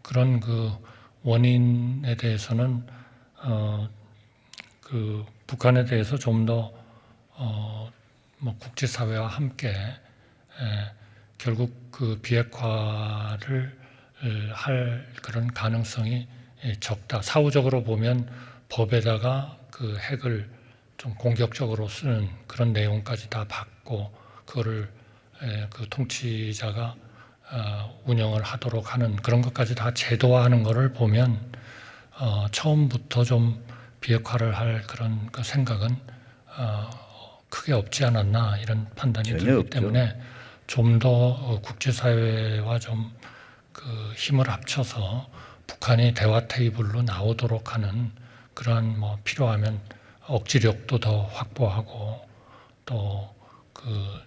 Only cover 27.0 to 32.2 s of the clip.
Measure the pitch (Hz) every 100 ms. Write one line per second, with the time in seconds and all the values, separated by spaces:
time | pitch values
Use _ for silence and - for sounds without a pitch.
27 | - - - _ - 127 107 104 107 -
28 | 131 117 110 110 104 120 123 113 104 123
29 | 117 101 107 120 123 - 117 120 113 120
30 | - 117 127 123 123 120 110 113 131 -
31 | 113 107 123 107 - - - - - -
32 | - -